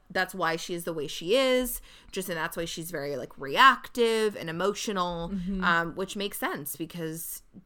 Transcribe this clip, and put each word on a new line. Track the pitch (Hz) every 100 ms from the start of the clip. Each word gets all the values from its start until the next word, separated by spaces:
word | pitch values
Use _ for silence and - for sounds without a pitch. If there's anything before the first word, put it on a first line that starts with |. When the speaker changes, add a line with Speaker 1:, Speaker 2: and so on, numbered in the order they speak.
| -
Speaker 1:
that's | 190 180
why | 190 165 165
she | -
is | 170
the | 170
way | 160 139
she | - 165 240
is, | 262 254 247 - - - -
just, | - 185
and | 165
that's | 165 180
why |
she's | 165 - 165
very, | 170 143 135
like, | - -
reactive | 135 165 262 240 - - 233 226 214 202
and | 165
emotional, | 165 190 202 - 196 175 170 170
Speaker 2:
Mm-hmm. | 190 180 190
Speaker 1:
um, | 185 170 170 151
which | 190 208
makes | 196 -
sense | 277 311 143 -
because | 165 170 160 160 - - - -